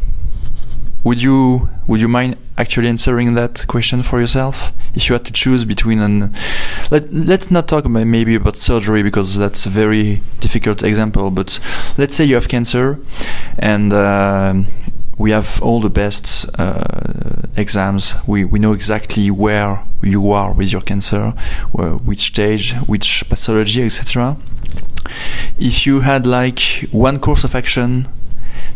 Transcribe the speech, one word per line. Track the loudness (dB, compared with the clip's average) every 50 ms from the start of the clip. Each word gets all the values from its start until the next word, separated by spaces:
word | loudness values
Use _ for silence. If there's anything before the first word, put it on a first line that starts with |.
| 2 2 2 2 2 0 0 0 2 0 2 2 2 0 0 0 2 2 4 4 4
Would | 4 2 2
you, | 2 2 4 4 4 2 2 2 0 -2 -2 0 0
would | 0 2 2
you | 2 0
mind | 0 0 -2 -2 -6 -8 -12 -8 -6
actually | -4 -4 -2 -2 -2 0 0
answering | -2 0 0 0 0 2 0 0 0
that | 0 -2 -4 -6 -6 -6 -4
question | -2 -2 -2 -2 -2 -2
for | -2 -2 -2 0
yourself? | 0 0 0 -2 -2 -2 -4 -2 -2 0 2 2 2 2 2
If | 0 0
you | 0
had | 0 -2 -2
to | -6
choose | -6 -2 0 0 0 0 0
between | -2 -2 0 0 0 2 0
an, | 0 0 0 0 0 0 -2 -2 -2 -2 0 0 0 0 0 0 2 2
let, | 2 2 0 -2
let's | -4 -2 0 0 0 0 0 0
not | 0 0 0 0
talk | -2 -2 0
about, | 0 0 0 0
maybe | 2 2 2 2 2 0
about | 0 0 -2 -2
surgery, | 0 0 0 0 0 0 0 0 0
because | 0 0 -2 -2 -2 -2 -2
that's | -2 -2 -2 -2 -2 -2
a | -2
very | 0 0 0 2 2 0 0 2 0 0 0 0 0 2
difficult | 2 2 2 2 0 0 -2 -2
example. | -2 0 0 0 0 0 0 0 0 0
But | -2 -4 -4 -4 -4 -4 -4 -2 0 2 2 2 2 2
let's | 0 0 0
say | 0 2
you | 2 2
have | 2 0 0
cancer, | -2 -2 -2 -2 -2 0 0 -2 -2 -4 -6 -6 -4 -4 -2 0 0 0 0 2 0 0
and, | 2 2 0 2 2 2
um, | 2 2 2 2 2 0 0 0 0 0 0 0 0 2 2 2 2 2 0 0 0 2 2 2 2 2
we | 2 2
have | 2 0 0 0 -2 0
all | 0 2 0 0
the | 0 0
best, | 0 0 0 -2 -4 -6 -6 -6 -6 -4 -6 -6 -4 -2
uh, | -2 -2 -2 -2 0 0 0 0 0 -2 -2 -2 0 0 0 0 0 0 -2
exams. | -2 -2 -2 -2 -2 0 0 0 -2 0 0 0 0 0
We, | 0 0 0 2
we | 2 2 2
know | 2 2
exactly | 0 0 -2 -2 -2 -2 -2 -2 -2 0 0 0
where | 0 0 0 0 0 0 0 -2 -2 -2 0 2 2 2
you | 2 2 0 2 2 2
are | 2 0 0 0 0
with | 0 2 0
your | -2 -2
cancer, | -2 -2 -2 -2 -2 -2 -2 -2 -2 -4 -2 -2 -2 0 0 0 0 0
wh-, | 0 0 0 0 0 0 0
which | -2 -2 -2
stage, | -4 -4 -2 -2 0 0 0 -2 -2 -4 -2 -2 0
which | 0 0 0 -2 -2 -2 -4 -2 -2
pathology, | -2 0 0 0 0 0 0 0 0 0
et | 0 -2
cetera. | -2 -2 -2 -2 -2 -2 -2 -2 -4 -6 -4 -4 -4 -2 -2 -2 0 2 0 2 2 0 -2 -4 -6 -2 -2 0 0 2 2 2 2 2
If | 2 2 0 0 0
you | 2 2 2
had, | 2 2 0 2 0
like, | 0 0 2 0 -2 -2 -2 -4 -2 -2 -4 -4 -2
one | 0 2 2 2 0 0
course | 0 2 2 2 2
of | 2 0
action | -2 -2 -2 -2 -2 -2 0 -2 -2 -2 -4 -2 -2 0 0 2 2 2 2 4 4 2 2 2